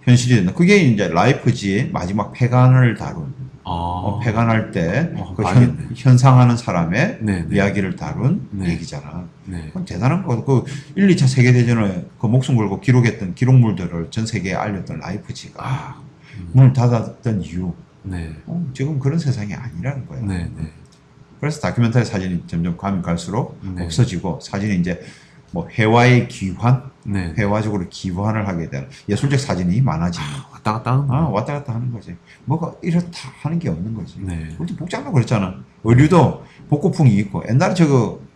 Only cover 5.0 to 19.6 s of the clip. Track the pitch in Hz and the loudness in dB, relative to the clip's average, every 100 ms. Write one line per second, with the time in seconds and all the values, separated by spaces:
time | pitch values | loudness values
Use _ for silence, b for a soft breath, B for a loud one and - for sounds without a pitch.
5 | 170 - - - 95 98 123 - - - | -2 -6 -8 -4 2 4 4 2 -10 0
6 | 131 123 131 127 123 113 - 90 82 98 | 4 6 8 8 6 4 -2 -2 0 0
7 | 190 - 107 92 80 98 98 101 95 - | -2 -2 -4 -4 0 0 2 0 -4 -6
8 | 76 - 135 202 - 101 90 82 82 71 | -8 -2 0 0 -4 -6 -4 -4 -6 -12
9 | 71 82 87 _ - 90 78 185 - 87 | -12 -14 -14 _ -12 -12 -10 -10 -8 -2
10 | 120 170 175 117 - 127 - B B - | 0 0 -2 -4 0 0 0 B B 0
11 | 196 170 131 131 127 123 117 117 101 90 | 2 4 4 4 6 6 4 2 0 -2
12 | - - 113 127 131 123 101 98 - 127 | -10 -4 2 2 2 2 2 -2 2 4
13 | 117 - 95 85 127 131 113 92 87 85 | 4 0 -8 -2 4 6 6 0 -4 -6
14 | 80 - 110 107 92 90 104 98 - 80 | -6 -6 -4 -4 -4 -4 -4 -6 -8 -10
15 | 80 98 - - - - - 131 - - | -8 -10 -10 -16 -16 -12 -6 -6 -8 -16
16 | - - B 104 87 127 131 131 120 117 | -20 -20 B -16 0 6 6 6 2 2
17 | 104 - 120 104 78 87 90 - - _ | -4 -8 -4 -4 -4 -6 -6 -8 -16 _
18 | 98 90 82 78 - 170 151 - 139 147 | -10 -10 -10 -14 -10 -6 -6 -6 -4 -2
19 | - 165 143 104 104 80 | -2 -2 -2 -4 -4 -8